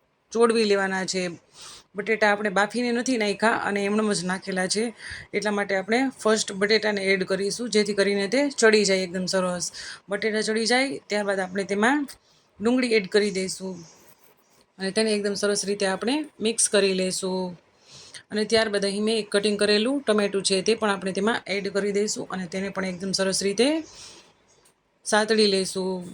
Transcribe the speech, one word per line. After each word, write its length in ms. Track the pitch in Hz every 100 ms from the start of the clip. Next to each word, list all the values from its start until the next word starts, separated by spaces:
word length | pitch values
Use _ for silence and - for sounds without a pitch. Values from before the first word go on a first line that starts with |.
| _ _ _
ચોળવી 340 | 220 233 226 208
લેવાના 320 | 196 190 190 185
છે. 120 | 185 180 160 _ - - - _ 185
બટેટા 340 | 196 214 214
આપણે 160 | 202 214 190
બાફીને 320 | 208 233 240
નથી 260 | 233 254 240
નાખ્યા 400 | 208 196 214 - -
અને 140 | 202 202
એમનેમ 200 | 214 214
જ 80 | 180 180
નાખેલા 380 | 185 196 185 185
છે, 100 | 196 233 - - - - 202
એટલા 200 | 208 202
માટે 160 | 202 196
આપણે 200 | 190 240 269 -
ફર્સ્ટ 280 | 214 220 - 196
બટેટાને 420 | 202 220 214 202 190
એડ 120 | 196 180
કરીશું, 400 | 190 202 185 240
જેથી 240 | 208 208 202
કરીને 280 | 196 202 196
તે 120 | 247 285 -
ચડી 240 | 226 214 196
જાય 180 | 190 185
એકદમ 180 | 185 180
સરસ. 320 | 190 185 180 170 - - - -
બટેટા 400 | 196 214 214 214
ચડી 220 | 220 220
જાય 140 | 247 269 143 -
ત્યારબાદ 360 | 208 202 196
આપણે 200 | 185 190 190
તેમાં 260 | 202 226 294 277 - _ _ _ _
ડુંગળી 340 | 214 254 247 220
એડ 80 | 185
કરી 260 | 208 208 185
દઈશું 360 | 190 - 190 175 160 - - _ _ _ _ _ _ -
અને 120 | 190
તેને 160 | 202 220 208
એકદમ 180 | 202 196
સરસ 200 | 202 196 190
રીતે 160 | 202 190
આપણે 280 | 190 214 294 294 -
મિક્સ 200 | 214 - -
કરી 220 | 202 196 185
લઈશું. 420 | 185 180 190 185 180 165 _ _ _ - - - -
અને 120 | 214 214
ત્યારબાદ 320 | 220 220 202 196
અહીં 160 | 196 214
મેં 80 | 226
એક 80 | 208
કટિંગ 240 | 202 208 208
કરેલું 400 | 208 208 233 277 247
ટમેટું 360 | 214 202 196 185
છે 80 | 190 190
તે 60 | 226
પણ 120 | 214
આપણે 200 | 190 190 185
તેમાં 200 | 208 247 -
એડ 120 | 196 190 196
કરી 160 | 202 202
દઈશું 260 | 208 240 -
અને 100 | 185 175
તેને 160 | 190 196
પણ 140 | 190 185
એકદમ 200 | 175 190 185
સરસ 220 | 190 185 196
રીતે 220 | 202 262 320 311 - - - - _ _ _ _ _ _ _ -
સાતળી 440 | 214 220 220 208
લઈશું. 400 | 190 185 190 185 185 180